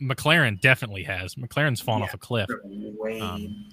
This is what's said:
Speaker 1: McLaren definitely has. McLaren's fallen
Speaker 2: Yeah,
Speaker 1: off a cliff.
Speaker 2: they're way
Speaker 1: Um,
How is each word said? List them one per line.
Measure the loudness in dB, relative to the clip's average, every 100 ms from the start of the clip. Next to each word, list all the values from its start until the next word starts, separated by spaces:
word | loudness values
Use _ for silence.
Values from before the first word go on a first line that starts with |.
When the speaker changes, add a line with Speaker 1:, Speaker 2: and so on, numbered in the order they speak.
Speaker 1:
McLaren | -4 0 2 4 4 6
definitely | 6 6 2 -6
has. | -4 -4 -6 -8
McLaren's | -4 0 2 2
fallen | 2 0
Speaker 2:
Yeah, | 0
Speaker 1:
off |
a | -4
cliff. | -2 -2 0
Speaker 2:
they're | -4
way | -8 -12 -10 -6 -6 -4
Speaker 1:
Um, | -4 -6 -6 -10 -12